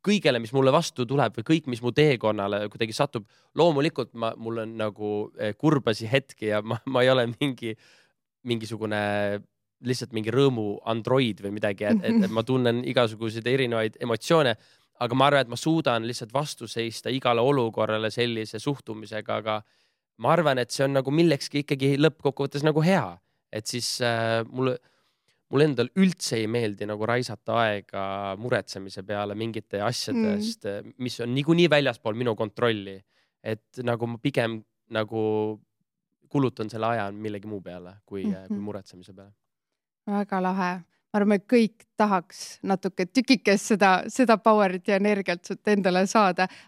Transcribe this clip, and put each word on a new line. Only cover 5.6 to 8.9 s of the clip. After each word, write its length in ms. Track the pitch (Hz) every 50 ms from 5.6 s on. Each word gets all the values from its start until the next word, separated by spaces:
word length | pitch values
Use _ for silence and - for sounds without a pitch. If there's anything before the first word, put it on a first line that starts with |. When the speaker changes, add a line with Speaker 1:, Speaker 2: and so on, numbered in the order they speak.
| - 156 156 135 - 117 110 - 113 107
Speaker 1:
hetki 400 | 120 135 - - - _ 110 107
ja 100 | 104 107
ma, 180 | 104 110 113 117 -
ma 200 | 139 131 123 127
ei 80 | 131
ole 160 | 131 127 120 117
mingi, 460 | 117 - 147 143 127 113 120 113 110 - _ _ _ _ _ _ _ _ _ _ _ _ -
mingisugune 540 | 123 120 113 113 110 113 104 110 107